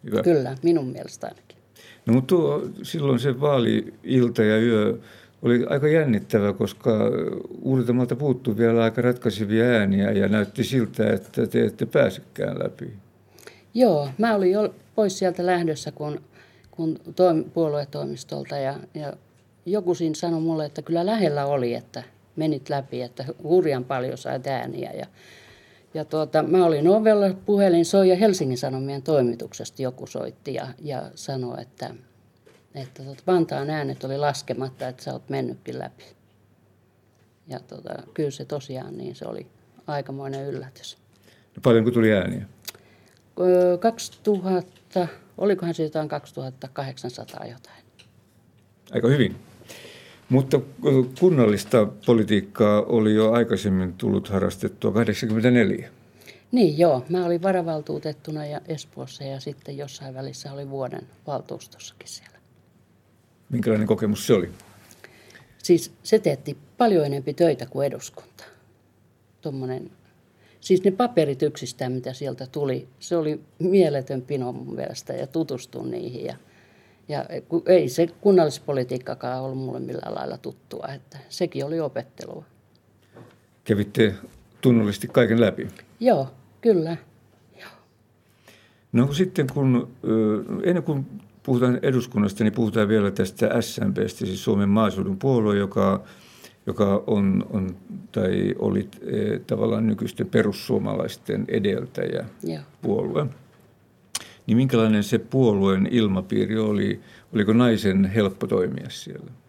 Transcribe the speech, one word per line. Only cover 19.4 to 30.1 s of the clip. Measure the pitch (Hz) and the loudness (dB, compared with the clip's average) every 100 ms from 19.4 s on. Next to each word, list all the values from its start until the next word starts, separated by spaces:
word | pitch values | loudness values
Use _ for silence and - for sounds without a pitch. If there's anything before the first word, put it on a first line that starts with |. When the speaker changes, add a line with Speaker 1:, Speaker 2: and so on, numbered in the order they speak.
| _ _ - | _ _ -4
Speaker 2:
joku | 208 175 170 | -2 0 -2
siinä | 165 156 | -2 -2
sanoi | 170 165 | -4 -2
mulle, | 160 160 147 | -2 -2 -4
että | - | -8
kyllä | 147 170 180 | -4 -2 0
lähellä | 226 175 147 139 | 2 2 0 0
oli, | 143 123 | 0 0
että | 120 - - 120 _ _ - | -4 -8 -16 -16 _ _ -4
menit | 156 143 135 | -2 -2 -4
läpi, | 143 131 123 | -6 -6 -10
että | 123 - 131 - | -10 -10 -12 -10
hurjan | 151 180 160 131 127 | 2 2 2 -2 -4
paljon | 135 127 127 | -4 -4 -8
sait | 131 131 135 | -6 -6 -4
ääniä. | 131 127 - - | -6 -6 -8 -10
Ja, | - 135 _ - - - - _ _ _ | -10 -14 _ -20 -20 -20 -20 _ _ _
ja, | 156 151 | -10 -4
tuota, | 156 151 156 | -4 0 0
mä | - 185 170 | 4 4 4
olin | 151 160 | 4 4
ovella, | 214 220 208 196 190 - | 6 6 4 2 0 0
puhelin | 208 196 170 165 | 4 6 4 4
soi | 196 190 | 6 6
ja | 180 | 6
Helsingin | 220 185 135 127 | 4 4 0 -2
Sanomien | 139 131 135 139 | -4 -4 -6 -8
toimituksesta | 135 151 123 120 113 - 113 - | 0 2 2 0 -10 -12 -14 -6
joku | 127 131 | -8 -8
soitti | 123 | -12